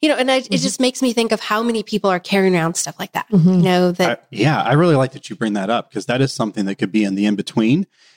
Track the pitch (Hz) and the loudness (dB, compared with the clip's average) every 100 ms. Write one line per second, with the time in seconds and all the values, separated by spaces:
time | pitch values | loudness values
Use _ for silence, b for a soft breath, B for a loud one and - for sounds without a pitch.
0 | 302 254 254 262 247 196 - - 254 254 | 0 0 2 0 0 -2 -2 -2 -2 0
1 | 262 233 226 214 - 214 233 226 208 208 | -2 0 -2 -2 -2 -2 -2 -4 -4 -2
2 | 196 180 - 196 190 180 160 175 - - | 0 -2 0 0 2 2 0 -4 -8 -10
3 | 180 - - 208 165 185 180 180 180 175 | -8 -8 0 4 4 4 4 4 2 0
4 | 185 - - 113 123 131 104 147 175 143 | -2 -2 -8 -2 0 0 2 2 4 2
5 | 131 - - - 113 104 95 117 - 107 | 0 -4 -14 -6 -4 -2 -2 -2 -4 -8
6 | - 123 135 - 113 110 98 98 101 107 | -4 0 0 -2 -6 -4 -4 -4 -2 0
7 | 101 98 104 101 95 - 110 147 196 b | 0 0 0 0 -2 0 2 2 -2 b
8 | b | b